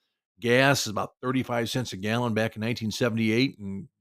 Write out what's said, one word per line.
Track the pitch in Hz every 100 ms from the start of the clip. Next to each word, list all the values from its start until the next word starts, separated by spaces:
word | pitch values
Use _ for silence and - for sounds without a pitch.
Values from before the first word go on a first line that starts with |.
| _ _ _ _
gas, | 117 123 135 131 113
about | 101 92 -
thirty-five | 127 131 117 120 117
cents | 131 123
a | 95
gallon | 104 117 120
back | 110 113 110
in |
nineteen | 110 120 110
seventy-eight, | - 123 113 110 113 135 -
and | 98 98 - _